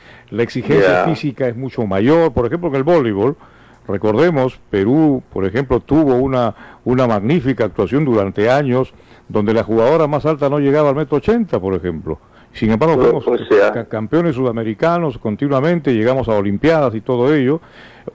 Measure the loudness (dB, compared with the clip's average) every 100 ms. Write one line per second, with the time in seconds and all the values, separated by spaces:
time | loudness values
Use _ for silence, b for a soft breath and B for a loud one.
0 | B B -10 -6 -4 -4 0 2 2 2
1 | 0 -2 -6 -4 -4 -4 -8 -6 -4 0
2 | 2 4 2 0 -2 -4 -4 -2 2 2
3 | 2 0 0 -2 b b b b -8 -4
4 | 0 2 2 2 -2 -4 -4 0 2 4
5 | 2 0 -4 -6 -4 -4 -2 -2 0 2
6 | 4 2 2 0 -2 B B B -2 2
7 | 2 0 0 0 0 -2 -2 -2 -2 0
8 | 0 0 0 0 0 2 0 -2 -2 b
9 | b b -6 -2 0 0 0 2 2 2
10 | 0 0 -2 -2 -2 0 2 2 2 0
11 | -2 -2 0 0 0 -4 -2 -4 -4 -8
12 | -8 -10 b b b -4 0 2 2 2
13 | 2 2 0 -2 2 2 2 0 -6 -6
14 | -2 0 0 -2 -2 -2 -4 -2 0 0
15 | -2 -4 -6 -4 -2 0 0 0 0 0
16 | 0 0 0 0 0 0 2 2 0 -2
17 | -4 0 2 2 0 -2 B B B B
18 | -16